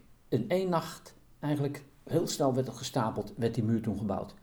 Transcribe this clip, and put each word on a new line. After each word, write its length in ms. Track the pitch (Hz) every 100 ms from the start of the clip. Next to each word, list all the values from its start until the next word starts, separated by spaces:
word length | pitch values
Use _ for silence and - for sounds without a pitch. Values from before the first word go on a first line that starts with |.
| - - -
in 220 | 123 -
één 200 | 185 185
nacht, 440 | 165 - - - - - -
eigenlijk 440 | 147 139 143 - - -
heel 240 | - 165 -
snel 260 | - 139
werd 140 | 127 131
het 80 | -
gestapeld, 580 | 131 139 113 127 - -
werd 180 | 117 117
die 80 |
muur 180 | 110 113
toen 160 | 113 101
gebouwd. 360 | 107 92 - -